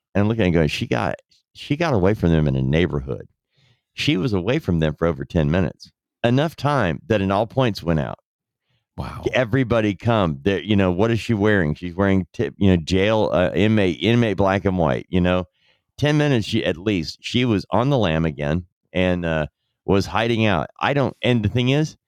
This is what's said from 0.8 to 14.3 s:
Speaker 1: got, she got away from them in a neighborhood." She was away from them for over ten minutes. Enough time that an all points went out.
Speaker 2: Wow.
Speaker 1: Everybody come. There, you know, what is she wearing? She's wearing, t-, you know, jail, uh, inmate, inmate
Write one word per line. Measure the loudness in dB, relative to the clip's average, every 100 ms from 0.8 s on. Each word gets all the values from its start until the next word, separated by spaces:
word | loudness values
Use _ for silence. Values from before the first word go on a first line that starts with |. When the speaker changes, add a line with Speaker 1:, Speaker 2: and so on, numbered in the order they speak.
| -4
Speaker 1:
got, | -4 -4 -6 _ _ _
she | -20 -6 -2
got | 0
away | 2 2 2
from | 2
them | 2 2
in | 0
a |
neighborhood." | 0 0 0 -2 -6 -10 -12 _ _ _ _ _ _
She | -6 -2 -2
was | 0
away | -2 -2 -2
from | -2 0
them | 0 0
for | -2
over | -2 -4
ten | -2 0
minutes. | 0 -2 -6 -18 _ _ _
Enough | 0 0 0 -4
time | -2 0 0 -4 -2
that | -2
an | 0
all | 0 -2
points | 0 -2 -2
went | -2 -2
out. | -2 -8 _ _ _ _ _ _ _ -12
Speaker 2:
Wow. | -12 -8 -4
Speaker 1:
Everybody | -2 0 0 2 2 0 0
come. | 0 2 0 0
There, | -2 -2
you | 0 2
know, | 2
what | 2 0
is | 0
she | -2
wearing? | 0 2 4 2 -2
She's | -6 -2
wearing, | 0 0 -2
t-, | -6 -6 0
you | 2
know, | 4
jail, | 2 0 2 2 0
uh, | 0 0 2
inmate, | 2 2 2 0
inmate | 0 2 0